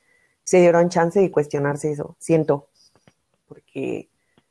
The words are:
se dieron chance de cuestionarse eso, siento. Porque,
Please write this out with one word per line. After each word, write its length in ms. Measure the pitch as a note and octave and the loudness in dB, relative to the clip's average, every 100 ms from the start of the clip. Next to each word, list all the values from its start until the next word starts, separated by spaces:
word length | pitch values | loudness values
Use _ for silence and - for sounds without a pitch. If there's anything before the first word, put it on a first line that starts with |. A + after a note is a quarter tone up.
| _ _ _ _ | _ _ _ _
se 140 | - F#3 | 0 4
dieron 280 | F3 E3+ F3 | 6 4 2
chance 300 | F3+ E3+ G3+ | 0 0 0
de 100 | F3+ | 0
cuestionarse 600 | - D3 C#3+ C#3+ C#3+ D#3 | 0 -2 -4 -4 -4 -6
eso, 240 | D3 - - | -8 -12 -12
siento. 500 | - D#3+ D3+ C#3+ _ _ _ _ _ _ _ _ _ | 0 0 2 -2 _ _ _ _ _ _ _ _ _
Porque, 580 | - _ C3+ B2+ A2 - _ _ _ _ | -20 _ -10 -8 -8 -12 _ _ _ _